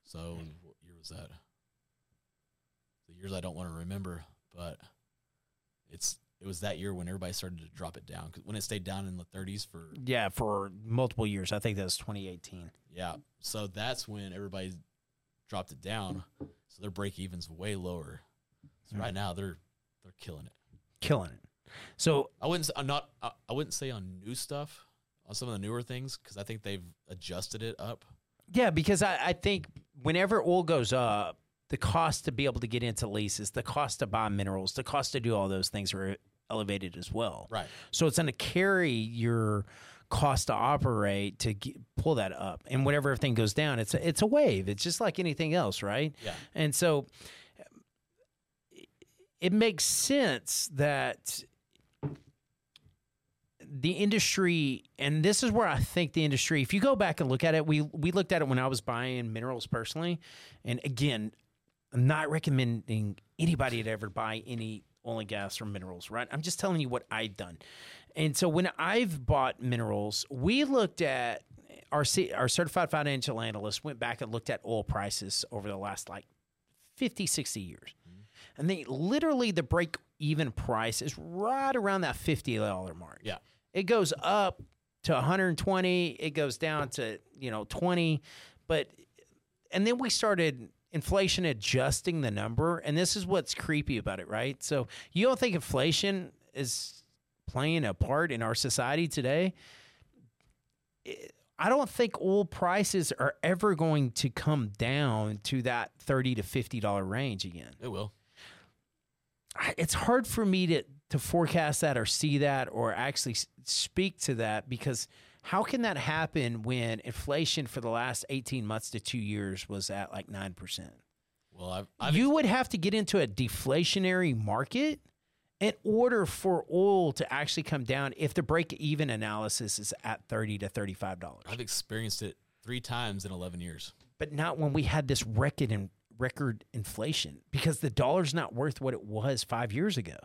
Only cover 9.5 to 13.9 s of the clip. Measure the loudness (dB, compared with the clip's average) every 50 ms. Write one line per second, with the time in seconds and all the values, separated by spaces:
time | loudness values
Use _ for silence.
9.5 | -8 -10 -10 -12 -14 -18 -18 -16 -16 -10 -4 -2 0 0 0 -2 -2 -2 -2 0
10.5 | 0 0 -2 -4 -8 -14 -6 -2 0 2 2 0 0 -2 -2 -2 -2 -2 -4 -2
11.5 | -4 -2 -2 -2 -2 -2 -2 -4 -4 -6 -6 -8 -10 -8 -10 -12 -14 -14 -16 -16
12.5 | -16 -16 -16 -16 _ _ _ _ -12 -8 -8 -8 -8 -10 -14 _ _ _ -12 -10
13.5 | -8 -6 -8 -8 -6 -6 -4 -4